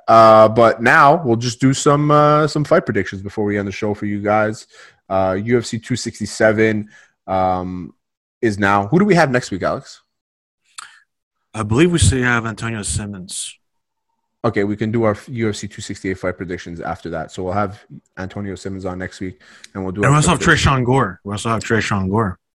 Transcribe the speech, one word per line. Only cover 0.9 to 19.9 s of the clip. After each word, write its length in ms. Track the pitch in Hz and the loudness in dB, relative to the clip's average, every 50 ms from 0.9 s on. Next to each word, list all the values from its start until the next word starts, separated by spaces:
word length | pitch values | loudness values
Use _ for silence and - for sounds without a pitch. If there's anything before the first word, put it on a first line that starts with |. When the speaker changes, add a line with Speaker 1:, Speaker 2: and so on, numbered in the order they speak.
| 151 160 147 139 151 175 160 | 6 6 6 6 6 4 2
Speaker 1:
we'll 120 | 120 117 | -2 -2
just 240 | 113 120 123 113 - | -2 -2 -4 -4 0
do 140 | 131 131 135 | 0 0 0
some, 360 | - - 147 143 147 147 147 | 2 2 2 2 2 2 2
uh, 380 | 147 147 147 147 151 151 156 143 | 4 4 4 4 4 4 2 0
some 160 | - 156 147 | -2 -2 -2
fight 220 | - 156 185 185 | 2 2 0 0
predictions 360 | - 107 104 92 - 101 95 | 0 -2 -4 -4 -4 -6 -12
before 240 | 98 98 - 113 104 | -12 -10 -6 -4 -4
we 120 | 104 101 101 | -2 -2 -2
end 100 | 98 101 | -4 -4
the 40 | |
show 220 | 92 - 110 107 101 | -6 -6 -6 -6 -6
for 140 | - 107 104 | -4 -6 -6
you 140 | 104 101 | -6 -4
guys. 440 | 101 104 107 107 107 110 110 - - _ _ - - - _ _ _ - | -2 0 2 2 2 0 -2 -6 -12 _ _ -20 -20 -20 _ _ _ -4
Uh, 300 | 95 95 95 95 95 98 104 | -2 0 0 0 -2 -2 -2
U 160 | 117 123 120 | 0 0 0
F 60 | 110 | 0
C 120 | - 120 110 | -2 -8 -8
two 180 | - - 123 | -6 -6 -6
sixty-seven, 920 | - - 113 - - 107 - - - 113 110 107 107 110 110 107 104 104 - - - _ _ _ _ _ - | -6 -6 -8 -10 -8 -10 -8 -2 2 2 2 4 4 2 2 2 -2 -4 -8 -14 -20 _ _ _ _ _ -4
um, 640 | 95 95 92 92 92 92 92 90 90 90 85 52 - _ _ _ _ _ _ _ _ _ | -2 0 0 0 0 -2 -4 -8 -10 -10 -12 -14 -18 _ _ _ _ _ _ _ _ _
is 160 | - 113 101 98 | -2 -2 0 2
now. 300 | 101 98 101 101 101 104 | 2 2 4 2 2 2
Who 100 | 156 180 | 2 2
do 80 | 208 | 4
we 80 | 208 175 | 4 4
have 160 | 170 156 139 | 4 4 2
next 220 | 123 123 - - | 2 -2 -4 -4
week, 100 | 101 87 | -6 -6
Alex? 400 | 90 76 85 127 - - - - _ _ _ _ _ _ _ _ _ _ _ _ _ _ _ - - - _ _ _ _ _ _ _ _ _ _ _ _ - | -4 -4 -4 -6 -8 -14 -20 -20 _ _ _ _ _ _ _ _ _ _ _ _ _ _ _ -20 -20 -20 _ _ _ _ _ _ _ _ _ _ _ _ -10
Speaker 2:
I 100 | 110 107 | -8 -4
believe 280 | 104 110 131 170 180 | -2 2 2 4 4
we 80 | 175 160 | 2 2
still 240 | - - 135 127 127 | 2 2 2 2 0
have 220 | 123 120 117 110 | 0 0 0 -2
Antonio 360 | 113 107 - 113 113 113 107 | -4 -8 -8 -8 -8 -8 -6
Simmons. 720 | 95 - - - 107 101 101 92 87 98 - - - - - _ _ _ _ _ _ _ _ _ _ _ _ _ _ _ _ _ - | -6 -6 -8 -8 -8 -10 -10 -12 -14 -14 -12 -12 -12 -14 -16 _ _ _ _ _ _ _ _ _ _ _ _ _ _ _ _ _ -4
Speaker 1:
Okay, 200 | 113 101 107 101 | -4 -2 -2 -2
we 120 | 104 104 | -2 -2
can 140 | 98 113 110 | -4 -4 -4
do 140 | 110 117 113 | -2 0 0
our 120 | 107 101 - - - | 0 -2 -2 -6 -12
U 220 | 131 113 113 107 | -8 -4 -4 -4
F 80 | 101 - | -4 -6
C 100 | - 104 | -8 -14
two 140 | - - | -14 -14
sixty-eight 360 | 101 - 101 - - 95 92 - | -14 -12 -12 -8 -6 -6 -6 -4
fight 200 | - 90 90 - | -4 -6 -6 -6
predictions 420 | 98 85 90 87 - 85 85 82 | -8 -10 -10 -10 -10 -12 -12 -10
after 300 | - 80 85 - - 82 | -8 -8 -8 -8 -10 -10
that. 220 | 82 80 78 - | -8 -10 -10 -10
So 120 | - 98 92 | -10 -10 -8
we'll 100 | 90 90 | -4 -4
have 300 | 101 104 98 101 - _ _ - - - _ _ - | -2 -4 -4 -6 -10 _ _ -20 -20 -20 _ _ -14
Antonio 380 | 95 92 - 104 101 101 92 | -14 -12 -10 -10 -10 -10 -10
Simmons 300 | - - 98 98 95 95 | -12 -12 -12 -10 -10 -10
on 120 | 92 90 90 | -10 -8 -8
next 220 | 92 90 - - | -10 -12 -12 -12
week, 220 | 98 92 90 _ _ - - - - - - | -12 -12 -12 _ _ -20 -20 -20 -20 -14 -10
and 100 | 98 95 | -8 -8
we'll 80 | 95 | -6